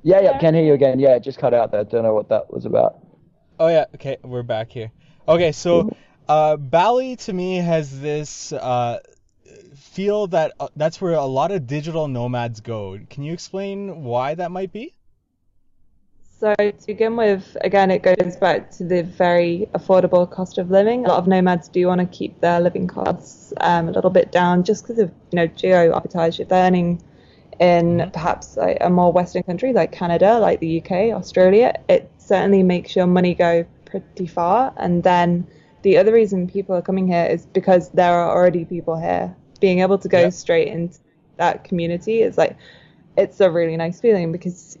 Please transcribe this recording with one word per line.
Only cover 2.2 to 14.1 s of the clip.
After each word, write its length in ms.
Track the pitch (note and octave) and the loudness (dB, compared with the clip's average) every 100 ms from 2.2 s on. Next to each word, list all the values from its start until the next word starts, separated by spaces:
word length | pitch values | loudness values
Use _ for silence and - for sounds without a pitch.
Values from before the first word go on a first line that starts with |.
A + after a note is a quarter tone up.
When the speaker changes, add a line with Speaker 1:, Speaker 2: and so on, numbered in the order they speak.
| G#2 | -2
Speaker 1:
that 220 | A2 - | -4 -4
was 120 | - A#2 | -10 -4
about. 320 | A2+ A#1+ - _ _ _ _ _ _ | 0 0 -2 _ _ _ _ _ _
Speaker 3:
Oh, 80 | E3 | 0
yeah. 160 | D#3+ C#3+ | 2 -2
Okay, 220 | - C#3 C3 | -8 -12 -12
we're 180 | B2 B2 | -10 -12
back 300 | A#2+ A2+ A2+ | -6 -8 -8
here. 180 | A#2+ A2 _ _ _ - | -12 -14 _ _ _ 0
Okay, 240 | E3+ E3+ | 2 2
so, 320 | D3+ F3 E3+ | -2 0 0
Speaker 1:
Mm-hmm. 40 | G#3 - _ _ - | 0 -10 _ _ -2
Speaker 3:
uh, 280 | D3+ D#3 D3+ | 0 2 -2
Bali 580 | C3+ E3 G3 B3 C4 B3+ | -2 0 2 0 -2 -10
to 160 | - | -10
me 240 | F#3 F3+ F#3 | -8 -4 -4
has 420 | F3 E3 D3 C3+ | -2 -2 -4 -10
this, 520 | D3 D3 D3 - - | -8 -8 -8 -16 -12
uh, 460 | C#3+ B2+ B2 A#2+ A#2 _ _ _ _ _ - - C#3 | -10 -4 -4 -4 -6 _ _ _ _ _ -20 -20 -20
feel 500 | _ - G3 G#3 G3+ | _ -6 -2 -2 -2
that, 240 | E3+ D#3 - | -2 -2 -6
uh, 100 | C#3+ | -14
that's 260 | - D#3 - | -4 -4 -4
where 120 | F#3 | -2
a 100 | D#3+ | -2
lot 280 | C3+ C3 D#3+ | -2 -2 -2
of 140 | G3 A#2+ | -4 -6
digital 400 | D3 D3+ D#3+ D3+ | -8 -6 -6 -6
nomads 520 | B2+ A#2+ B2 A#2+ A2 | -6 -6 -6 -8 -10
go. 380 | G#2 A2 G2+ G2 - | -12 -10 -10 -14 -18
Can 120 | - | -14
you 100 | C#3+ | -12
explain 720 | E3+ - F#3+ G3 G3 G3+ E3 | -12 -12 -10 -10 -10 -12 -12
why 320 | B2+ | -6